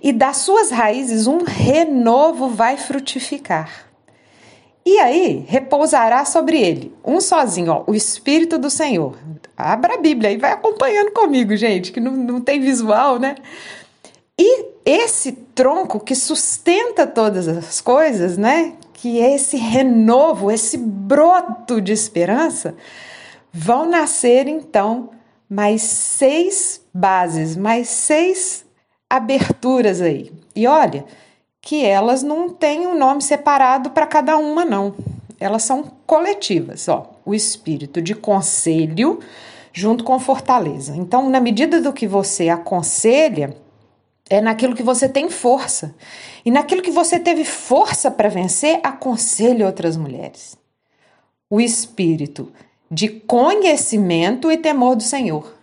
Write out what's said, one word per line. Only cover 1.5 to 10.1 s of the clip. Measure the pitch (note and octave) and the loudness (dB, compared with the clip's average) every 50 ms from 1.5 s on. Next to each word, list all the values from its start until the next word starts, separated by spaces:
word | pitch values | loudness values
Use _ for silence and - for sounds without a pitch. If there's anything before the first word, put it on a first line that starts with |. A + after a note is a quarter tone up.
| - - - A#3 C4+ D#4 E4+ D#4+ C#4+ B3+ A#3+ A3+ A#3 C4 D4 D#4+ E4 A#3+ C4 C4 | -2 0 2 4 4 4 4 2 2 2 4 4 4 6 4 4 2 0 -4 -4
vai | A3+ G3 A3+ A#3+ C#4 | 0 0 2 0 0
frutificar. | C#4 - - C4+ C#4 C4+ - - C4 A#3+ - C#4+ C#4+ C#4+ - F#3+ D#3 D#3+ D#3+ - - - _ _ _ _ _ _ _ _ _ _ _ _ - - _ _ _ _ _ _ | -2 -6 -6 -6 -6 -6 -6 -8 -8 -8 -8 -10 -10 -6 -4 -4 -4 -4 -8 -14 -20 -20 _ _ _ _ _ _ _ _ _ _ _ _ -20 -20 _ _ _ _ _ _
E | F4 F#4+ G#4+ | 4 4 6
aí | E4 A#3+ C4+ E4+ F#4 C4+ D3+ C3+ C#3 - | 6 4 4 4 2 2 0 -2 -4 -2
repousará | F3 C4+ C4 - D4 C#4+ D4+ D#4+ - C#4 A#3 A3+ A#3 B3+ C#4 | -2 -2 0 2 0 2 2 4 4 4 4 4 4 2 0
sobre | - - E4+ D4 C4+ D#4+ D4+ | 2 0 0 2 2 2 2
ele", | A3+ F3 D#3 C3+ C3 - - - _ | 4 2 2 -2 -6 -14 -18 -10 _
um | - C4 F#4 F#4 | 0 0 0 2
sozinho, | - F#4 E4 C#4 A3+ F3 F3+ F3 E3 D#3 | 2 2 2 2 2 0 -2 0 0 0
ó, | - - | 0 0
"o | - G#3+ | 0 -2
Espírito | G#3+ G#3 - - - - C#4 C#4+ D#4+ E4 E4 E4 D#4 | 0 -2 -4 -6 -6 -2 2 2 2 2 2 0 -2
do | B3+ C#4+ | -2 -4
Senhor." | C#4 - D#4+ D4 B3 E3+ D#3 C3 - - C#3 D#3 D#3+ D3+ _ - _ | -2 -2 -2 0 0 0 -2 -4 -6 -12 -16 -16 -16 -16 _ -20 _
Abra | - A#2+ D3 F#3+ A3+ C4 F4+ A#4+ | -6 -2 -2 0 0 0 -2 -2
a | B4+ | 0
Bíblia | - D#4+ | 2 2